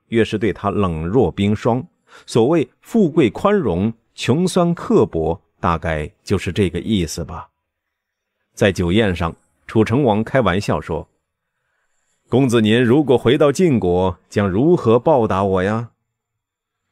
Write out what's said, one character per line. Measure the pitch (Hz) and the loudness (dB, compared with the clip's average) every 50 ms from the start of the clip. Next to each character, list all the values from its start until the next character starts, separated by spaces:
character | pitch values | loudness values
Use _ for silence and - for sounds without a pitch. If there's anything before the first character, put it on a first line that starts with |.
| _ | _
越 | _ 113 113 107 | _ -2 0 0
是 | - - | 0 -2
对 | 104 113 101 82 | -2 -2 -4 -4
他 | - - 101 | -4 -4 -4
冷 | 90 104 101 92 82 78 80 | -2 -2 -2 -2 -2 -4 -4
若 | 85 101 131 110 82 | -2 0 0 0 0
冰 | 76 - 101 101 107 | 0 -2 0 0 0
霜。 | 101 - 120 113 127 151 - _ _ _ _ - - - | -2 -2 -2 -2 -2 -4 -10 _ _ _ _ -20 -20 -16
所 | - - 120 110 | -2 0 2 2
谓 | 131 170 170 131 - _ _ | 2 2 0 -2 -4 _ _
富 | _ - - 233 202 156 | _ -4 0 2 2 2
贵 | - 170 143 104 | 2 2 2 2
宽 | - - - 202 208 | 0 -2 -2 0 0
容， | 202 151 107 85 87 98 113 113 - _ _ _ | 0 0 -2 -2 -2 -2 -4 -4 -8 _ _ _
穷 | - - - 120 160 185 | -6 -4 -2 0 0 0
酸 | 175 - 190 175 170 170 | 0 0 0 0 0 -2
刻 | - - - 233 170 117 | -4 -2 0 2 2 2
薄， | 87 - 82 80 80 82 - _ _ _ _ | 2 0 -4 -4 -4 -4 -6 _ _ _ _
大 | - 90 82 | -2 -2 -2
概 | 80 80 85 80 76 76 71 - _ _ | -2 -4 -4 -6 -6 -6 -10 -14 _ _
就 | - 104 | -4 -4
是 | 90 - 95 | -4 -4 -4
这 | 82 110 101 87 | -2 -2 -2 -2
个 | 78 87 | -2 -6
意 | - 92 110 98 85 | -4 -2 -2 -2 -2
思 | 80 - - 80 | -4 -6 -10 -10
吧。 | 82 85 80 - - _ _ _ _ _ _ _ _ _ _ _ _ _ _ _ _ _ _ _ _ _ | -12 -12 -16 -16 -18 _ _ _ _ _ _ _ _ _ _ _ _ _ _ _ _ _ _ _ _ _
在 | - 113 101 | 0 0 0
酒 | 87 - 90 85 | 2 0 -2 0
宴 | 90 110 113 98 90 | 2 2 0 0 -2
上， | - 87 82 - - _ _ _ _ _ | -4 -6 -6 -6 -10 _ _ _ _ _
楚 | - - 113 208 | -2 0 0 2
成 | - 113 135 151 | 2 0 0 2
王 | 120 101 104 110 | 2 0 0 -2
开 | - - 135 | -2 -2 0
玩 | 117 95 85 101 | 0 0 0 -2
笑 | 101 - 107 78 | -2 -4 -4 -4
说 | 76 - 85 76 80 - _ _ _ _ _ _ _ _ _ _ _ _ _ _ _ _ _ _ _ _ _ _ _ | -4 -6 -8 -8 -8 -12 _ _ _ _ _ _ _ _ _ _ _ _ _ _ _ _ _ _ _ _ _ _ _
：“公 | _ - 123 139 127 | _ 0 0 2 2
子 | 110 120 | 2 2
您 | 110 107 110 120 127 | 2 2 2 2 4
如 | 113 123 156 151 | 4 4 2 4
果 | 127 127 | 2 2
回 | 117 - - 131 | 2 4 2 2
到 | 147 156 143 | 4 2 2
晋 | 139 - 185 170 135 110 | 2 2 2 2 2 2
国， | 92 90 87 90 92 92 87 - _ _ | 2 0 0 0 0 -2 -4 -6 _ _
将 | - 110 101 98 | -2 -2 0 0
如 | 87 101 135 165 180 | 0 2 2 2 2
何 | - - 113 110 123 | 2 4 2 2 2
报 | - 170 156 131 113 | 2 2 2 2 2
答 | 101 95 95 98 | 0 0 -2 0
我 | 98 95 92 92 | 0 0 0 0
呀？” | 101 107 113 120 113 _ _ _ _ _ _ _ _ _ _ _ _ _ _ _ _ _ _ _ _ | -2 -4 -4 -6 -10 _ _ _ _ _ _ _ _ _ _ _ _ _ _ _ _ _ _ _ _